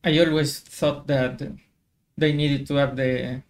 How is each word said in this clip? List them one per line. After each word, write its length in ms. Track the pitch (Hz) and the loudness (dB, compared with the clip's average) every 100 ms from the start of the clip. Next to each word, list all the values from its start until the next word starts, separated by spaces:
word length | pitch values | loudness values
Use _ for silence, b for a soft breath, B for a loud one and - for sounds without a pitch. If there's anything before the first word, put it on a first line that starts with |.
I 160 | 180 156 | 2 4
always 400 | 165 156 147 - | 4 4 0 -4
thought 480 | - - 147 139 - | -14 -2 -2 -2 -2
that 340 | 139 127 131 139 - _ _ _ _ _ - | 0 0 -4 -12 -12 _ _ _ _ _ -2
they 160 | 151 | 0
needed 340 | 147 147 139 139 | 2 0 -2 -2
to 80 | 143 | 0
have 220 | 135 131 | 0 0
the 460 | 131 127 123 127 | -2 -2 -4 -8